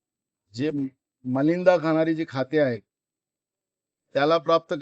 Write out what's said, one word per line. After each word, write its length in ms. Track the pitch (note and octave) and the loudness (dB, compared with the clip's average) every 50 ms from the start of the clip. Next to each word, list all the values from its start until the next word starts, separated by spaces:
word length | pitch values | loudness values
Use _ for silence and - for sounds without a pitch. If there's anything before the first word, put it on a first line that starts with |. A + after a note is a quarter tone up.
| _ _ _ _ _ _ _ _ _ _ G2+ | _ _ _ _ _ _ _ _ _ _ _
जे 160 | A2+ C3+ D3 C#3+ C#3+ C3+ C3 - _ _ _ _ _ _ | -6 -6 -4 -4 -4 -6 -8 -10 _ _ _ _ _ _
मलिंदा 520 | B2+ B2+ C3+ C#3+ D#3 E3+ F3+ F3+ F3+ F3+ E3+ | -6 -2 0 0 0 0 2 2 2 2 2
खाणारी 360 | D3 D#3+ D#3 D#3+ D#3+ D#3+ E3 | 0 0 0 0 0 0 -2
जी 100 | D#3 D#3+ - | -4 -4 -6
खाते 300 | - C3+ C3 C3 - D#3 | -6 -6 -6 -2 0 0
आहेत, 220 | D3 C3 A#2+ G#2+ - _ _ _ _ _ _ _ _ _ _ _ _ _ _ _ _ _ _ _ _ _ _ _ _ _ _ | 0 0 -2 -6 -10 _ _ _ _ _ _ _ _ _ _ _ _ _ _ _ _ _ _ _ _ _ _ _ _ _ _
त्याला 240 | C#3 C#3 D3+ E3 E3 | 0 2 2 2 0
प्राप्त 360 | D3+ D#3+ E3 E3 D#3+ _ F3+ D3+ | 2 2 0 0 0 _ -4 -2